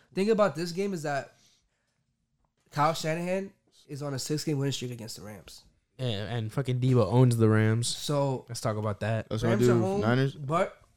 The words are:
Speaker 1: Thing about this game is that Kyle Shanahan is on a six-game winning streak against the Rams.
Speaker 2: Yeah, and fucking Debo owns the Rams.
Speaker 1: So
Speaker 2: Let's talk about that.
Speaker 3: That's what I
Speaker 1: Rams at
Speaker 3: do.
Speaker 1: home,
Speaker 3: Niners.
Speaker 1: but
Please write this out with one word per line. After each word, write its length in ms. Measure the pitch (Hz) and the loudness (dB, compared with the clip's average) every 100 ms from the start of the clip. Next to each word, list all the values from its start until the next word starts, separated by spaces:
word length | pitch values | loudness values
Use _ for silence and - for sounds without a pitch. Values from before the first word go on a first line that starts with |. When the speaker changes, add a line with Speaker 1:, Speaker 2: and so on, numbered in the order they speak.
| _ | _
Speaker 1:
Thing 160 | 180 208 | -2 0
about 260 | 214 202 143 | 4 2 0
this 160 | 175 | -6
game 200 | 170 202 | -4 -4
is 80 | 180 | -4
that 280 | 147 139 - _ _ _ _ _ _ _ _ _ _ _ _ _ _ | -4 -6 -8 _ _ _ _ _ _ _ _ _ _ _ _ _ _
Kyle 220 | 147 151 | 0 0
Shanahan 580 | 160 160 165 175 190 196 - _ _ - | 0 -4 -4 -2 -4 -6 -16 _ _ -14
is 140 | 143 | -10
on 120 | 143 | -6
a 60 | 131 | -6
six-game 380 | - 151 160 139 | -4 -4 -2 -2
winning 140 | 139 | -2
streak 180 | 135 123 | -4 -8
against 240 | 113 104 - | -10 -12 -14
the 40 | |
Rams. 400 | 98 98 - - _ _ _ - | -16 -18 -20 -20 _ _ _ -8
Speaker 2:
Yeah, 100 | 127 | -4
and 440 | 101 101 117 110 | -4 -4 -6 -4
fucking 280 | - 127 123 | -4 -2 0
Debo 260 | 127 123 92 | 4 4 6
owns 260 | 120 127 117 | 6 6 6
the 100 | 110 | 6
Rams. 400 | 107 110 113 117 | 6 4 2 -2
Speaker 1:
So 580 | - - 143 139 123 - | -4 -2 -2 0 -4 -8
Speaker 2:
Let's 100 | 117 | -6
talk 160 | 117 107 | -4 -4
about 220 | 107 104 | -4 -4
that. 300 | 104 110 - | -2 -4 -4
Speaker 3:
That's 140 | 113 | -2
what 60 | 117 | 0
I 20 | |
Speaker 1:
Rams 140 | 113 123 | 4 4
at 40 | |
Speaker 3:
do. 60 | 120 | 4
Speaker 1:
home, 200 | 95 101 | 2 0
Speaker 3:
Niners. 340 | 107 127 135 156 | 2 2 0 -4
Speaker 1:
but 420 | 139 165 202 - _ | -4 -2 -2 -6 _